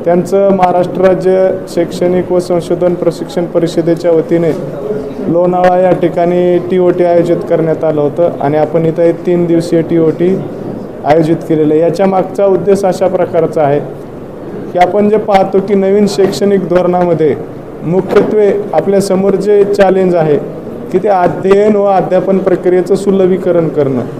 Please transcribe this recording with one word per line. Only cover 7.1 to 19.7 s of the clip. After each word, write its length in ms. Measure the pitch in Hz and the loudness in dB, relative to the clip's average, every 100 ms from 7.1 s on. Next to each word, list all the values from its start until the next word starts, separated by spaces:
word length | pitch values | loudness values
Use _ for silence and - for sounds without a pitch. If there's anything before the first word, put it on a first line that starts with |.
| 170 160 170 | 2 2 -2
करण्यात 480 | - 170 160 156 | 0 0 0 0
आलं 160 | 160 151 | -2 0
होतं 300 | 147 147 170 - | -2 0 -2 0
आणि 160 | 139 151 | -2 0
आपण 300 | 151 170 160 | 0 0 0
इथं 160 | 160 | 2
एक 240 | 170 165 - | 0 0 -2
तीन 200 | 175 170 | 0 2
दिवसीय 360 | 170 165 170 | 0 2 -2
टीओटी 560 | 160 170 160 151 180 190 - - - - - - | 0 0 0 0 0 -2 -4 -10 -10 -10 -12 -8
आयोजित 320 | 139 160 156 165 | 0 2 2 -2
केलेलं 380 | - 156 151 | 0 0 2
आहे. 80 | 156 | 2
याच्या 240 | 165 160 196 | 2 2 0
मागचा 400 | 190 180 - 196 | 0 -2 0 0
उद्देश 380 | 185 170 196 | 2 2 2
अशा 240 | 190 180 185 | 0 0 0
प्रकारचा 540 | 180 165 170 160 165 | 0 0 0 0 0
आहे 420 | 143 143 - - - - - - - - - | 0 0 -4 -12 -14 -16 -16 -14 -12 -12 -6
की 60 | 175 | 0
आपण 300 | 180 202 208 | 2 2 2
जे 80 | 214 | 0
पाहतो 440 | 214 196 190 196 | 2 0 2 0
की 140 | 190 | 0
नवीन 320 | 196 190 202 202 | 0 2 2 2
शैक्षणिक 600 | 202 190 - 202 196 170 | 2 0 2 0 0 0
धोरणामध्ये 680 | 175 180 180 175 156 156 - - - - - | 0 2 0 0 2 0 -2 -8 -14 -16 -10
मुख्यत्वे 680 | 147 180 175 208 196 214 202 135 - | -2 -2 2 0 2 2 2 0 -2
आपल्यासमोर 640 | 156 170 196 196 185 196 | -2 0 0 0 0 2
जे 300 | 190 196 208 | 0 2 2
चॅलेंज 500 | 196 | 2